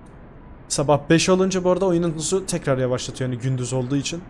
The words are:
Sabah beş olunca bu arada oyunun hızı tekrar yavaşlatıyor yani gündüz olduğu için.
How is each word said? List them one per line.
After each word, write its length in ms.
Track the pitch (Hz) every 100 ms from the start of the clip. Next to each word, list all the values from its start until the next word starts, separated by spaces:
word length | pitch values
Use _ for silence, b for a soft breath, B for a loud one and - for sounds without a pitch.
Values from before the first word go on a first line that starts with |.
| - - - - - - -
Sabah 420 | - 143 143 -
beş 200 | 165 190
olunca 340 | 185 190 185
bu 80 | 180
arada 140 | 180 190
oyunun 260 | 170 170
hızı 340 | 160 151 190 190
tekrar 320 | 175 - 131
yavaşlatıyor 520 | 127 123 - - 131
yani 120 | 123
gündüz 320 | 131 127 120
olduğu 220 | 131 123 143
için. 260 | 135 170